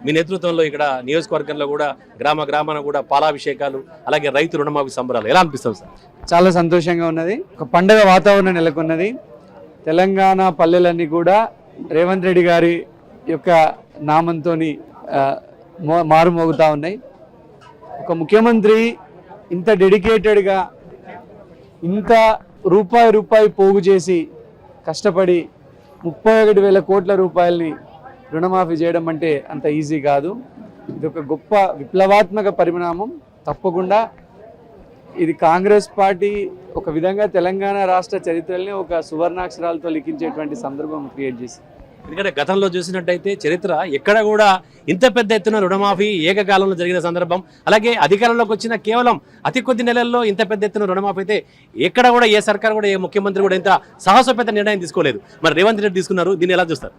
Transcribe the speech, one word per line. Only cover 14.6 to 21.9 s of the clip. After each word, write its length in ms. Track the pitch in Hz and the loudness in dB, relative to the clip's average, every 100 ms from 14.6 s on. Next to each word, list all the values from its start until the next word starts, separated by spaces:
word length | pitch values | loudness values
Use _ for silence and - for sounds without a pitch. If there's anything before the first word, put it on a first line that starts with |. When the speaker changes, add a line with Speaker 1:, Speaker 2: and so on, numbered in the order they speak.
| 160 143 - - - 143 | -4 -6 -14 -20 -8 -2
Speaker 2:
ఆ, 40 | 139 - - - - - 147 | -2 -4 -10 -20 -20 -10 -2
మో-, 180 | 165 165 | 0 4
మారుమోగుతా 540 | 156 170 170 165 156 156 147 | 4 4 2 -2 2 2 2
ఉన్నాయి. 220 | 156 214 - - - _ - - - - - - | -6 -10 -16 -20 -20 _ -20 -20 -20 -20 -18 -16
ఒక 80 | - 165 | -8 -6
ముఖ్యమంత్రి 580 | 160 208 226 233 208 220 233 233 - - - - - 175 | 2 4 4 4 4 4 2 -4 -18 -20 -20 -20 -10 -6
ఇంత 120 | 180 208 | 0 4
డెడికేటెడ్గా, 760 | 190 208 196 220 202 202 190 190 180 - - - - - - - - - - _ 165 | 4 4 4 2 2 2 2 -2 -4 -10 -20 -20 -20 -20 -20 -20 -20 -20 -20 _ -6